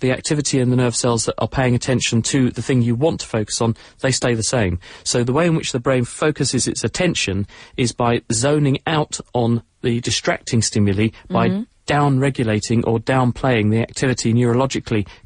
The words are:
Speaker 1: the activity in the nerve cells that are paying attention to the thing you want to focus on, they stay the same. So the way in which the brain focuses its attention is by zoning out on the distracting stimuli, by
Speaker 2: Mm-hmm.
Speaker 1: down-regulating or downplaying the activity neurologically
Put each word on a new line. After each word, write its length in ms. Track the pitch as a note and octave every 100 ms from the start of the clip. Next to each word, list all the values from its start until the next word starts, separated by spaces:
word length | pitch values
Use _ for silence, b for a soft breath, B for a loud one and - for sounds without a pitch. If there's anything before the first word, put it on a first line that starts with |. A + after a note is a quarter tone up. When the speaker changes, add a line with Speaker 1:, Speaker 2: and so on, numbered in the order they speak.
Speaker 1:
the 120 | B2+
activity 480 | B2+ - D3+ C#3 C3+
in 100 | B2
the 60 | B2+
nerve 180 | B2
cells 300 | A#2 B2+ A#2
that 100 | - -
are 100 | A2+
paying 260 | - B2+
attention 480 | A#2+ - B2+ - A#2
to 280 | - C#3 B2
the 120 | B2
thing 200 | A#2 C3
you 120 | A#2+
want 260 | A#2 D#3+ -
to 60 | -
focus 340 | A2+ G#2 -
on, 140 | A2+ A2 B B
they 120 | C3+
stay 220 | B2+ B2+
the 80 | A2+
same. 360 | G#2 B2+ F#2+ F2 B B
So 220 | - B2+
the 80 | B2
way 140 | C3+ F3
in 100 | D#3+
which 160 | -
the 80 | C3
brain 240 | C#3 B2+
focuses 640 | A#2+ - D#3 D3+ C#3 B2+ B2
its 160 | A2+
attention 640 | A2+ - F3+ - - F#2+ G2+ B B B
is 160 | A#2+
by 300 | - A#2+ A#2+ -
zoning 480 | A2 C#3+ D3+ C#3+ C3+ -
out 320 | D#3 D#3 - -
on 300 | B2+ A#2 A#2 - _
the 180 | C3 A#2
distracting 640 | A#2+ - - E3 - A#2
stimuli, 460 | - A2+ G2+ G2 A2 B B
by 200 | C#3+ A#2
Speaker 2:
Mm-hmm. 140 | G3 A#3 _ -
Speaker 1:
down-regulating 1000 | D3 C#3+ C3 C#3 C3 A2+ G#2+ - A#2
or 140 | A2+ A2+
downplaying 720 | A2+ C3 B2 A#2 C3+ A#2 G#2
the 80 | A2+
activity 540 | A#2+ - C3+ A#2+ A#2
neurologically 720 | A#2 A#2+ A#2+ C3+ A2+ - A2 G2+ B